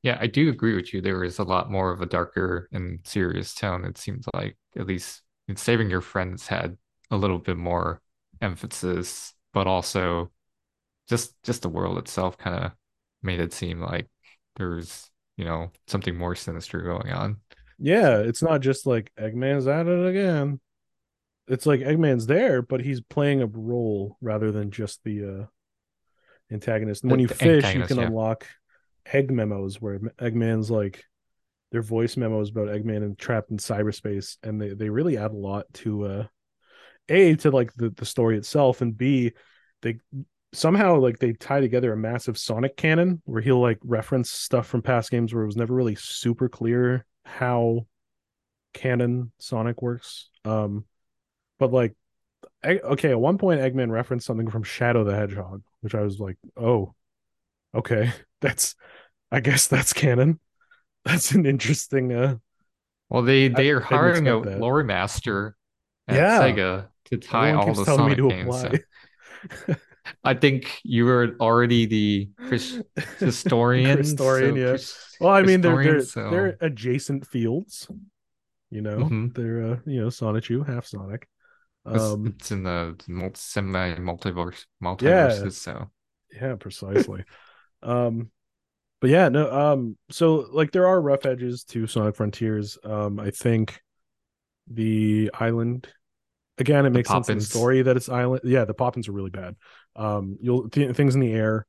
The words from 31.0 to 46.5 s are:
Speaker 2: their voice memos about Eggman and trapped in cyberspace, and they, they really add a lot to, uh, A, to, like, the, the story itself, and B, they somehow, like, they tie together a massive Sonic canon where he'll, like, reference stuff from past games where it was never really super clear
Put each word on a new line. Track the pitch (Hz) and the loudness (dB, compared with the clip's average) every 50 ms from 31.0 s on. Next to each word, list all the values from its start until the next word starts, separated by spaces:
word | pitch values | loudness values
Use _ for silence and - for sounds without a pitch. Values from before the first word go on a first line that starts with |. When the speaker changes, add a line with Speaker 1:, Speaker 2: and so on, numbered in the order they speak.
| - _ _ _ _ _ _ _ _ _ _ _ _ _ | -20 _ _ _ _ _ _ _ _ _ _ _ _ _
Speaker 2:
their | - 117 113 | -6 -6 -4
voice | 107 113 113 113 113 - | -2 -2 0 0 0 -2
memos | 131 120 110 110 107 104 104 | -2 -2 -2 -2 -2 -4 -4
about | 110 113 104 104 | -4 -4 -4 -4
Eggman | 104 104 107 113 107 104 104 | -4 -6 -4 -4 -4 -4 -4
and | 104 98 | -6 -8
trapped | _ - - 123 110 107 _ | _ -6 -4 -4 -4 -4 _
in | 110 | -10
cyberspace, | 104 - - 113 101 107 107 101 - _ 107 101 98 95 - - _ | -10 -6 -6 -4 -2 -2 -4 -4 -6 _ -6 -6 -6 -8 -10 -16 _
and | - 110 107 107 | -10 -8 -8 -6
they, | 104 101 98 | -6 -8 -8
they | 101 110 107 | -6 -6 -4
really | 104 123 156 180 147 | -2 -2 -2 -2 -2
add | 107 104 107 | -2 -4 -6
a | 107 | -6
lot | 101 98 98 98 104 - _ _ | -6 -8 -6 -6 -8 -8 _ _
to, | - - 110 107 104 101 | -8 -6 -6 -4 -4 -4
uh, | 101 98 101 107 - _ _ _ _ _ _ _ _ _ - - - _ _ _ - | -6 -6 -8 -10 -10 _ _ _ _ _ _ _ _ _ -20 -20 -20 _ _ _ 2
A, | 156 185 196 170 156 | 6 6 8 8 6
to, | 151 - 151 | 6 4 4
like, | 135 131 123 117 _ | 4 4 2 0 _
the, | 120 117 113 | -4 -4 -4
the | 95 - 120 | -4 -6 -12
story | - - - 117 113 110 | -6 -2 0 2 2 2
itself, | 104 104 - - 151 143 127 120 - | 0 -2 -2 2 4 4 4 4 2
and | 127 117 110 | -2 -4 -2
B, | 107 123 135 143 131 123 120 - _ _ _ _ _ _ _ _ _ | -2 0 2 2 2 0 -2 -4 _ _ _ _ _ _ _ _ _
they | - 113 113 117 _ _ - 135 - _ _ _ _ _ - | -6 -6 -6 -6 _ _ -14 -14 -14 _ _ _ _ _ -8
somehow, | - - 160 180 202 214 185 170 | 0 2 4 4 6 6 6 6
like, | 147 131 123 113 - | 6 4 2 2 0
they | 131 120 113 | -2 -2 -2
tie | - - - 143 143 | -4 -4 -2 0 0
together | 135 120 120 123 123 120 107 | 2 2 2 0 0 0 -2
a | |
massive | 110 110 110 117 120 - - 110 | -2 -4 -4 -4 -4 -6 -6 -8
Sonic | - - - 113 110 123 135 - | -8 -6 -6 -2 -2 -2 -2 -2
canon | - - 160 160 165 175 185 180 165 _ | 0 2 2 4 4 4 2 0 -2 _
where | - 120 113 | -4 -4 -2
he'll, | 107 135 127 127 | 2 4 4 4
like, | 123 120 113 107 - | 4 4 2 0 -2
reference | 120 120 110 107 - 139 127 120 - | -2 -2 -2 -2 0 0 0 0 -2
stuff | - - - - - 120 117 | -6 -10 -4 0 0 0 0
from | - - 123 | 0 -4 -2
past | - - 127 120 110 - | 0 2 0 0 0 0
games | - 120 117 110 117 | -2 -2 -2 -2 -2
where | 117 110 | -2 -4
it | |
was | 107 101 | -2 -2
never | 113 117 113 127 | -4 -2 0 0
really | 127 127 113 104 | 0 0 0 -2
super | - - - - - - 120 120 - 131 | -4 -8 -12 -12 -2 -2 -2 0 0 -2
clear | 120 | -4